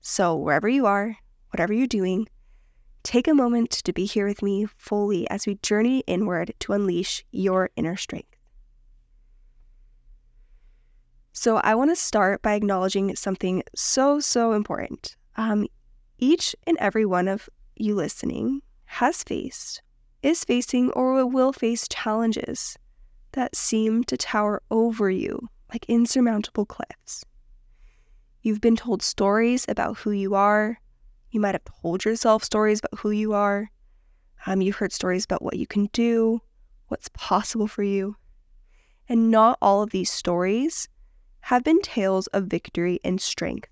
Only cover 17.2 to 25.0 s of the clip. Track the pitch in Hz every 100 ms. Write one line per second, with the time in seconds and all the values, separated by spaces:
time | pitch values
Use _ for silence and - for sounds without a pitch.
17.2 | 185 196 - _ - - 214 202 - -
18.2 | - - 226 277 - _ _ - 247 330
19.2 | - - - - - - _ _ _ _
20.2 | 269 339 - 247 262 254 247 - 254 262
21.2 | 254 262 262 269 226 233 - - - 220
22.2 | 226 214 - - - - _ _ - -
23.2 | - - 254 - - 220 220 220 247 254
24.2 | - 220 208 208 - 220 233 220